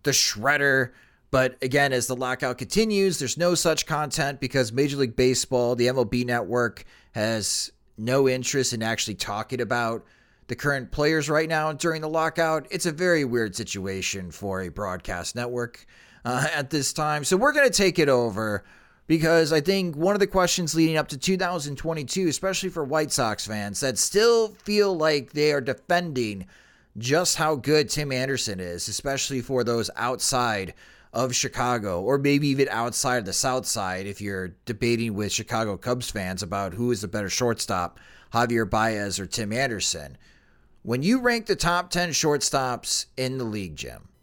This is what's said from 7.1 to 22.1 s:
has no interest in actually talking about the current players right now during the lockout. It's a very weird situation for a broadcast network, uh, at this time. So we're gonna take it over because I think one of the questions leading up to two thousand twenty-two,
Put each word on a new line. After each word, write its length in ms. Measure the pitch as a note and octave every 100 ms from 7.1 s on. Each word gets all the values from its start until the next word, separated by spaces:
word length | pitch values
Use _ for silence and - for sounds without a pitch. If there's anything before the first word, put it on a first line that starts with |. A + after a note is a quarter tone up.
| -
has 560 | G#2+ A2+ G2 - - - _ -
no 320 | A2 C3+ C3+
interest 440 | B2+ B2 C#3 B2+
in 120 | A#2
actually 320 | A2+ A2+ - G2
talking 440 | - G2+ G#2+ B2+
about 460 | A2+ A#2+ A#2 A2+ - _ _ _ -
the 80 | A#2+
current 340 | D3 C#3 B2
players 400 | - D3 D#3+ D3
right 180 | D3+ D#3+
now 240 | D#3+ D#3
during 280 | D3+ E3+ D#3+
the 60 | D#3
lockout. 580 | D#3+ D#3+ D#3 E3 D#3 C#3
It's 160 | F#3 F3
a 60 |
very 320 | D3+ F3+ E3+
weird 300 | C3+ A#2+ A2
situation 760 | F#2 G#2+ G2+ F#2+ F#2+ F2+ G2 F2+
for 320 | D#2 G2+ F#2+
a 60 | F2+
broadcast 680 | D#2+ G2+ F2+ - F2 E2+ A#2+
network, 500 | B2 B2 A#2 - - - - -
uh, 240 | B2 B2+ D3+
at 180 | D#3+ C3+
this 220 | D#3 C3
time. 300 | - D3+ D3+
So 120 | C#3 F#3
we're 160 | C4+
gonna 180 | D4 C4+
take 280 | G3 G3 E3
it 100 | D3
over 560 | B2+ A#2+ G2 A2 G2+ - - _ _ -
because 460 | D#3+ D#3+ E3 D#3
I 80 | D#3
think 360 | D3 G3 F3+ D3
one 180 | F3
of 60 | G3+
the 60 | G3
questions 480 | F#3+ F3 - E3
leading 220 | D#3+ D#3+ D#3
up 120 | -
to 80 | C#3
two 200 | F#3 F#3+
thousand 400 | F#3 F3 C#3+ C#3
twenty-two, 520 | D#3 D#3+ C3